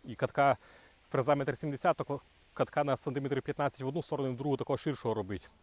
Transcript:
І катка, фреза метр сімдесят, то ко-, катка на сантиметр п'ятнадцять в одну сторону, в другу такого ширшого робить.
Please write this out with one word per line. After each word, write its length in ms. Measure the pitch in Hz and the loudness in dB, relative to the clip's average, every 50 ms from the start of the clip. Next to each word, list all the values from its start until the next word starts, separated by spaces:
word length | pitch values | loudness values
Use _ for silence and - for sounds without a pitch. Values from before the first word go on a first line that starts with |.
| - | -10
І 100 | 123 113 | -12 -4
катка, 420 | - 131 - - - 139 139 123 - - - - - - - - _ _ - | -4 -4 0 4 4 6 6 4 2 -2 -20 -20 -20 -20 -20 -20 _ _ -2
фреза 240 | - 139 120 135 147 | -2 0 4 4 2
метр 240 | 143 135 139 131 - | 2 2 -2 -4 -4
сімдесят, 380 | - 151 143 131 - 180 160 | -4 -6 -4 0 2 2 2
то 80 | - 147 | 2 -2
ко-, 160 | - 143 135 - _ - - - - - | -4 -4 -6 -8 _ -20 -20 -20 -16 -2
катка 300 | - 135 - - 151 147 | -2 -2 0 2 0 2
на 120 | 143 131 | 2 0
сантиметр 460 | - - 147 127 143 139 135 139 131 | 0 -2 -4 -4 -2 -2 0 -2 -2
п'ятнадцять 400 | - - 139 - 143 139 - - | -2 -4 -2 0 0 -2 -2 -2
в 40 | 131 131 | -6 -4
одну 140 | 143 170 | -2 -4
сторону, 300 | - - 151 139 139 131 | -4 -4 -4 -2 -2 -2
в 40 | 127 | -2
другу 200 | 120 135 147 135 | -2 0 0 0
такого 200 | 127 - - 139 | 0 2 -2 -2
ширшого 380 | 120 - 160 135 - - 120 110 | 0 0 -4 -4 0 -2 0 0
робить. 360 | 107 98 92 101 92 - - - _ | 0 -2 -4 -6 -8 -8 -12 -20 _